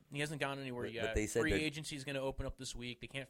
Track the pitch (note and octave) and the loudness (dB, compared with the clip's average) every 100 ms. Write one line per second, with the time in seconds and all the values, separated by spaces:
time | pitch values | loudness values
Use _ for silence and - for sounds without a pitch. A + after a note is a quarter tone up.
0 | - C#3+ D3+ D3+ C#3 C#3 C3+ B2 A#2 A2+ | -8 -2 0 0 0 -2 -2 -2 -2 0
1 | A2+ A2 G#2+ - - - D#3 D3 D3+ D3 | 2 2 4 4 6 4 2 0 -4 -6
2 | C3+ C#3 C3+ C3+ C3+ - B2+ A#2 B2 A#2+ | -2 -2 0 0 -4 -4 -6 -4 -6 -6
3 | A#2+ C3+ | -6 -6